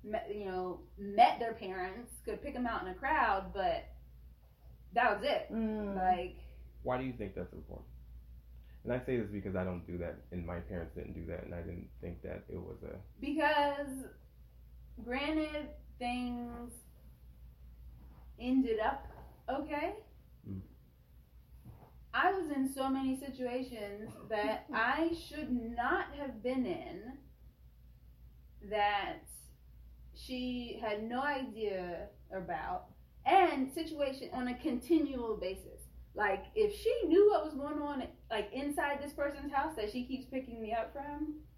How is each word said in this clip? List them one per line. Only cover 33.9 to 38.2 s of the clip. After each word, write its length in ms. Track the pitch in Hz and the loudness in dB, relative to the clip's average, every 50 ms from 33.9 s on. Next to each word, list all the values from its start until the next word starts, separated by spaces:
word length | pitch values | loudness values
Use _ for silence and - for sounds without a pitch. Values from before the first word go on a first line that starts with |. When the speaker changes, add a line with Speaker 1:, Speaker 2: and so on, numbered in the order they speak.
| 320 285 285 262 262 269 254 - - | -2 0 0 0 0 -4 -8 -6 -4
Speaker 1:
on 160 | 254 247 247 | -2 -2 -2
a 60 | 247 247 | -2 -2
continual 760 | - 311 240 240 - - 339 311 294 277 269 247 233 226 214 | -2 0 0 0 2 4 4 6 6 4 0 -2 -2 -2 -2
basis. 440 | - 180 185 190 - - - - - - - - - - - - | -2 -2 -4 -4 -4 -10 -14 -16 -16 -16 -16 -16 -18 -18 -12 -2
Like, 300 | - 208 196 190 185 - - - | 0 2 2 2 2 -2 -4 2
if 180 | 214 214 202 - - | 4 4 4 4 2
she 140 | - 440 508 - 427 | 2 2 4 4 6
knew 240 | 294 320 392 415 415 | 8 10 12 12 12
what 140 | 415 311 311 | 10 8 4
was 100 | 311 302 | 2 -4
going 260 | 269 285 294 302 294 | -4 -4 -2 -2 -2
on, 220 | 294 294 285 269 240 - - - | -2 -2 -2 -2 -4 -6 -10 -16